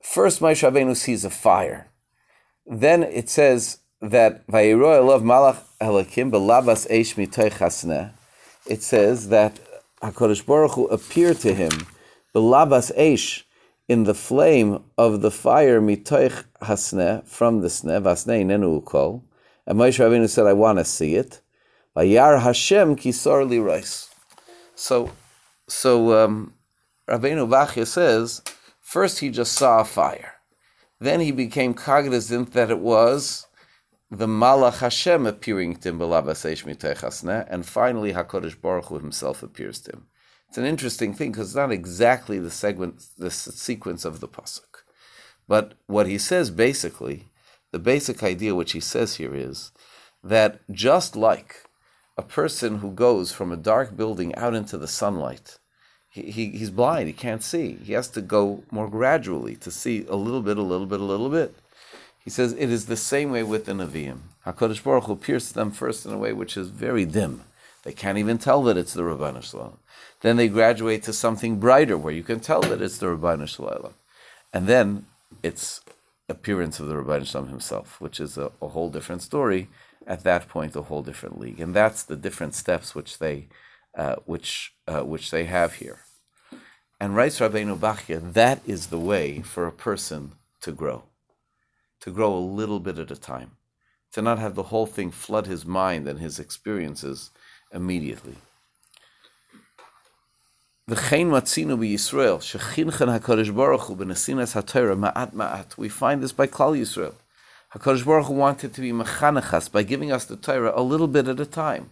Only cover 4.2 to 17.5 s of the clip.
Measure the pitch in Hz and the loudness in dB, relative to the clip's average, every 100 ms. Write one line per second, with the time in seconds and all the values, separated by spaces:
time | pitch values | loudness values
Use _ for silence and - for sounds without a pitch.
4.2 | 123 123 - 110 107 110 143 156 127 135 | 6 4 0 4 6 8 8 8 8 6
5.2 | 110 127 139 127 - _ 110 101 92 - | 6 8 8 4 -6 _ 2 2 2 -2
6.2 | 131 110 98 120 123 110 - 113 113 - | 2 2 6 6 6 2 4 2 2 -2
7.2 | 95 - 107 - 87 - 85 76 98 - | -4 2 0 2 -2 0 -2 -4 -4 -12
8.2 | _ _ - - - 110 - 120 104 120 | _ _ -20 -20 -8 -6 0 4 4 2
9.2 | 104 107 107 107 - - _ _ 107 92 | 2 4 4 0 -20 -20 _ _ -10 0
10.2 | 117 104 - 143 151 - 123 107 - - | 2 2 4 4 6 4 0 0 -2 2
11.2 | 175 165 107 95 85 78 85 - _ _ | 4 4 2 2 0 -2 -6 -18 _ _
12.2 | _ 113 110 131 156 131 120 - 156 127 | _ 2 6 6 8 6 2 2 4 4
13.2 | - - - _ _ _ _ 120 107 104 | 0 -8 -14 _ _ _ _ 2 4 2
14.2 | - 131 160 147 107 101 - - 117 107 | 0 4 6 6 4 0 -6 2 4 4
15.2 | 107 - - 127 143 117 107 104 - 147 | 0 2 2 6 6 6 4 0 0 2
16.2 | 131 - - _ 107 104 - 98 87 107 | 2 0 -16 _ -4 -2 -2 0 0 0
17.2 | - - 117 | -6 0 2